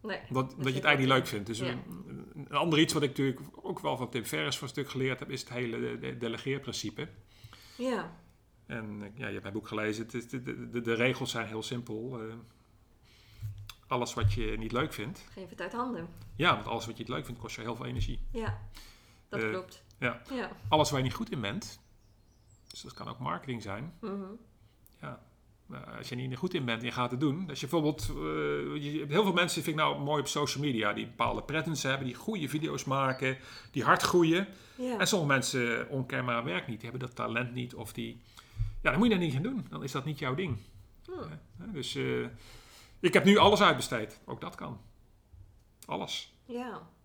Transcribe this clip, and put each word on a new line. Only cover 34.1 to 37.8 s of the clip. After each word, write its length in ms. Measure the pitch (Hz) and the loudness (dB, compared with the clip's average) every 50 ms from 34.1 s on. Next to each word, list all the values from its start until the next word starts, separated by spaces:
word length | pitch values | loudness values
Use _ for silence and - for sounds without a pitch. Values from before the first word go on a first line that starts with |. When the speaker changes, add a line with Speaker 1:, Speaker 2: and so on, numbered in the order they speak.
| - 180 170 160 165 180 196 - - - - - - | 8 8 8 8 6 4 2 0 -6 -18 -20 -20 -10
Speaker 1:
Ja. 220 | - 254 254 247 | -6 -4 -2 2
Speaker 2:
En 100 | 208 185 | 2 4
sommige 240 | 175 214 190 160 143 135 | 4 4 4 6 6 6
mensen, 460 | 131 123 - - 131 120 120 117 117 123 | 6 4 2 2 2 2 2 2 0 0
eh, 40 | - | -2
onkenbaar 520 | 143 135 131 131 139 131 123 123 120 117 117 | -2 -4 -2 -2 -2 -2 0 0 0 0 0
werk 240 | 151 175 185 - | -2 -4 -4 -4
niet, 120 | - 113 107 | -4 -8 -8
die 80 | - 117 | -8 -8
hebben 180 | 123 127 127 | -6 -6 -6
dat 80 | 123 - | -6 -6
talent 380 | - 117 113 113 120 127 120 120 | -4 -4 0 0 0 -2 -2 -2
niet 220 | 127 123 120 - | -4 -6 -6 -6
of 180 | - | -10